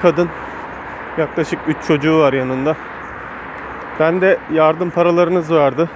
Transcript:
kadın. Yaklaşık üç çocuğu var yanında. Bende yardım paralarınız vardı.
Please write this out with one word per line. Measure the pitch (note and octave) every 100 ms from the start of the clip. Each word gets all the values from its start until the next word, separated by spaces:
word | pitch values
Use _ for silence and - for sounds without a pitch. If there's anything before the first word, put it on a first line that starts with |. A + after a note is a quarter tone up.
kadın. | F3 D#3 E3+ - - - - - - - - -
Yaklaşık | D3+ - D3+ E3 -
üç | D3 -
çocuğu | D3+ D3+ D#3+
var | C#3+
yanında. | C3 B2+ C3 C#3 D#3 - - - - - - - - - - - -
Bende | D#3+ F3+ F#3+ F3+ -
yardım | D#3+ D#3 D#3+ F3+
paralarınız | E3+ E3+ E3+ F3 F3+ D#3
vardı. | E3 C#3 B2+ E3